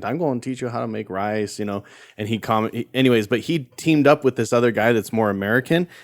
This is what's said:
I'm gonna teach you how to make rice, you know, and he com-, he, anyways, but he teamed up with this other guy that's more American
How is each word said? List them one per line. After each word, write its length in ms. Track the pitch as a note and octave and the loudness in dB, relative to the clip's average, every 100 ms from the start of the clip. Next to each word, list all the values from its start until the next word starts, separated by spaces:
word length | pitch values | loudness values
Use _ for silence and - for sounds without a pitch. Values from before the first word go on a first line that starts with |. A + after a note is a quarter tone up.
I'm 140 | G2+ C#3+ | -4 -2
gonna 220 | E3 B2 | -2 -2
teach 200 | C3 B2 | -6 -6
you 80 | B2 | -6
how 120 | A#2 | -6
to 80 | A#2+ | -6
make 220 | G#2+ G#2+ | -6 -6
rice, 480 | F#2+ G#2 G#2+ G2+ - | -4 -2 -2 -4 -6
you 60 | |
know, 200 | G#2+ G2+ - - - - | -6 -6 -10 -20 -20 -10
and 120 | G#2 | -6
he 100 | A2 | -4
com-, 320 | - A2 A2 | 0 0 0
he, 160 | A#2+ - | -4 -6
anyways, 320 | B2+ C3 A#2+ G#2 | 2 4 4 2
but 140 | A#2+ | -2
he 200 | - E3 C3 - | -2 -6 -6 -6
teamed 300 | D#3+ D3+ C#3 | 0 4 6
up 180 | D3 | 6
with 120 | C3+ B2 | 2 0
this 160 | A2+ | 0
other 180 | A#2+ A#2+ | 2 2
guy 220 | G#2 A2+ | 2 2
that's 200 | A#2 G2 | 2 0
more 180 | A2+ A2 | 0 0
American 580 | G2 G2 A#2+ C3 E3 F3+ - | 0 0 0 0 -2 -2 -8